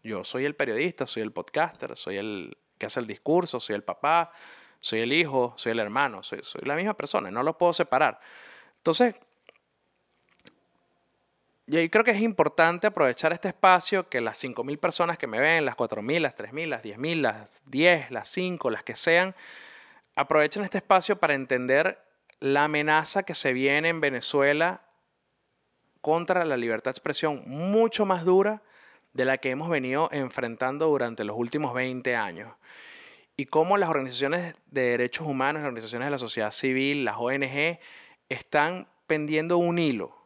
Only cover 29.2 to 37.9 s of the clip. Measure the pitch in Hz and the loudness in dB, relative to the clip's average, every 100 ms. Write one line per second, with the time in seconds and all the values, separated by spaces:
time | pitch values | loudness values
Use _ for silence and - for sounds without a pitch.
29.2 | 127 135 131 131 165 156 127 135 160 147 | 0 0 -2 -4 -2 -2 0 -2 0 -2
30.2 | 127 - 117 117 131 143 160 143 120 117 | -6 -6 -6 -4 -4 0 0 2 -2 -4
31.2 | 104 107 120 151 143 123 131 127 123 117 | -6 -4 -4 -2 -2 -2 -4 -4 -2 -2
32.2 | 101 82 107 - - - - - - - | -4 -8 -16 -20 -20 -20 -20 -20 -20 -20
33.2 | _ - 135 156 170 202 170 151 131 123 | _ -8 0 2 4 2 2 0 -2 -2
34.2 | 139 175 170 - _ 135 123 120 123 - | -2 -2 -6 -14 _ -2 0 0 -2 -4
35.2 | 156 131 135 156 147 117 110 120 139 139 | -6 -2 0 -2 -6 -8 -10 -6 -4 -4
36.2 | 117 117 107 - 135 131 139 143 120 104 | -4 -4 -2 0 0 0 0 0 -2 -2
37.2 | 120 139 135 139 156 170 - | -4 -2 -4 -2 -2 -4 -16